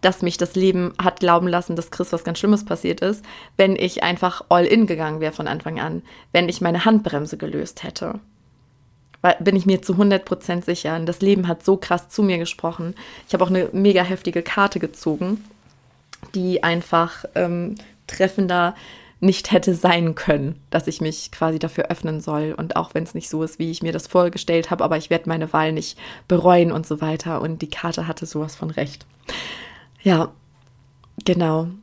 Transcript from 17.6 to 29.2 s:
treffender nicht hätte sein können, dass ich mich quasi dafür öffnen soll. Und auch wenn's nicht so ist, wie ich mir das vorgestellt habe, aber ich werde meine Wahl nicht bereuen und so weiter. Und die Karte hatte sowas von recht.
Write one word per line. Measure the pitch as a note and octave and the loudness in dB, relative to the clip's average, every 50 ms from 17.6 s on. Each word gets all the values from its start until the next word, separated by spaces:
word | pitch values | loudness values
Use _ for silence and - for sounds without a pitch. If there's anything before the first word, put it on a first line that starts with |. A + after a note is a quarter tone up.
| F3 F3 G#3 G#3+ - - _ _ _ - | -4 -6 -8 -10 -14 -20 _ _ _ -16
treffender | - - F#3+ F#3+ F#3+ - G3 F3 F3+ F3 F3 F3 - - - - - - - - _ _ | -2 0 0 0 2 0 0 2 2 2 2 0 -2 -6 -18 -20 -20 -20 -20 -20 _ _
nicht | - G3 F#3 - - - G#3 | 4 4 4 2 0 2 2
hätte | C4 C4 - F3+ | 4 4 4 0
sein | E3 - F3+ F3 E3+ E3+ E3 D#3+ | 2 4 4 4 4 2 0 -2
können, | - - - D#3 D3 C#3 C#3 E3 - - _ | -4 0 0 2 2 2 -4 -6 -8 -14 _
dass | - E3 - - | -2 -2 -2 -2
ich | D#3+ - | -6 -4
mich | D#3+ D#3 D3+ - - - | -4 -4 -4 -6 -12 -14
quasi | - - E3 D#3+ D#3+ D#3+ | -6 -2 -2 0 0 -2
dafür | E3 D#3+ - - - | -4 -4 -2 -2 0
öffnen | - E3+ - - E3 D#3 D#3 | 0 -2 -4 -4 -6 -6 -4
soll. | - - D3+ D3 D3+ D#3 D#3 | -4 -4 -2 -2 -2 -4 -4
Und | - D#3 E3+ - | -6 -6 -2 -2
auch | - E3 - - | -2 -2 -2 -4
wenn's | D#3+ E3 D#3+ - | -6 -6 -4 -8
nicht | E3 D#3+ - | -10 -8 -6
so | - D#3 D#3+ | -4 -4 -4
ist, | D#3 - _ | -4 -4 _
wie | E3 E3 | -6 -6
ich | D#3+ - | -4 -4
mir | - E3 D#3+ | -6 -4 -4
das | D#3+ - - | -6 -8 0
vorgestellt | - F3+ F3+ F3 E3+ - - - E3+ E3 E3 - F3+ | 2 2 2 4 0 -4 -4 0 0 0 2 0 -2
habe, | F3+ - | -2 0
aber | D3+ E3 | 0 0
ich | D#3 D#3+ - | -2 -2 -2
werde | E3 E3 E3 E3 | -2 -2 0 -2
meine | E3 E3 D#3+ D#3 - | -4 -2 -4 0 0
Wahl | D#3+ D#3 D#3 | 0 0 2
nicht | D#3+ D#3 D3+ - - - - - - - - | 0 -4 -6 -8 -12 -14 -18 -18 -18 -20 -2
bereuen | _ F3+ F3 D#3+ F3+ F3+ F3 F3 E3+ - | _ 0 4 6 8 8 8 6 4 2
und | - D#3+ | -2 -4
so | - D#3 D3+ | -4 -4 -4
weiter. | D#3+ D#3 D#3 D#3+ - E3+ E3 - | -2 -4 -4 -4 -4 -6 -4 -4
Und | - D#3+ D#3+ D#3+ - | -4 -4 -6 -6 -8
die | D3 | -8
Karte | - - - E3+ E3 - E3 E3 | -8 -6 -6 -6 -4 -4 -6 -6
hatte | D#3 - E3+ | -6 -8 -10
sowas | D#3+ - D3+ D3+ D#3 - | -8 -6 -6 -6 -6 -8
von | - - D#3 | -8 -8 -6
recht. | D#3 - C#3+ C#3 C#3 - - _ _ _ | -4 -4 -6 -6 -8 -16 -20 _ _ _